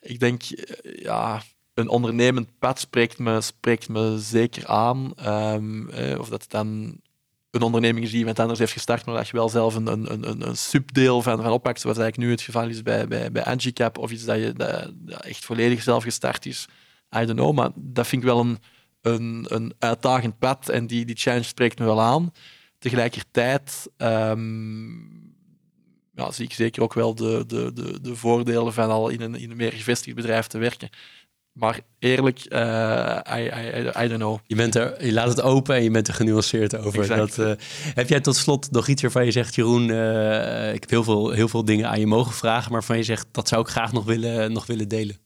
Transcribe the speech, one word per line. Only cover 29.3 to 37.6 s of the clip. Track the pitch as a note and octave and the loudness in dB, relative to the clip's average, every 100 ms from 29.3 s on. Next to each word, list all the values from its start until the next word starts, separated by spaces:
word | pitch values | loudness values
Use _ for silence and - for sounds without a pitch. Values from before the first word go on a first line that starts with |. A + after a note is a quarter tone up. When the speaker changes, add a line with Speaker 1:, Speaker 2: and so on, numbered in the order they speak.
| A#2+ | -10
Speaker 1:
in | A#2 | -12
een | A#2 | -4
meer | A#2 | -4
gevestigd | A2+ A2 A#2+ - A#2 | -4 -2 -2 -2 -8
bedrijf | A2+ A2+ A2+ | -2 0 -2
te | A2+ | -2
werken. | A#2 - A#2 - - - _ _ _ | -4 -4 -14 -16 -20 -20 _ _ _
Maar | - A2+ A2+ - _ | -2 -2 -2 -8 _
eerlijk, | B2 B2+ C3+ B2+ | 2 4 4 0
eh, | - B2+ A#2 A2+ A2+ A#2 A#2+ A#2 - | -4 -2 0 0 0 0 0 -2 -4
I, | A#2 | -4
I, | A#2 A#2+ A#2 A#2+ | -4 -6 -6 -6
I, | B2 A#2+ | -4 0
I | A#2+ | 0
don't | A2+ | 0
know. | G#2+ A2 _ | -2 -4 _
Speaker 2:
Je | G#2+ | 2
bent | A#2 A2+ | 4 4
er, | B2 - C3 | 0 -2 2
je | |
laat | A2 A#2+ | 2 2
het | B2 | 2
open | B2+ C3+ C3+ C3 | 4 4 4 4
en | |
je | A#2 | 4
bent | A2 G#2+ | 4 2
er | |
genuanceerd | - A2 A2 G#2 A2+ G#2+ A2 | 2 2 4 2 2 0 0
over. | G#2+ G#2 | -2 0
Speaker 1:
Exact. | G2+ A2 G#2+ - | 2 2 2 0
Speaker 2:
Dat, | A2 G#2 | 0 0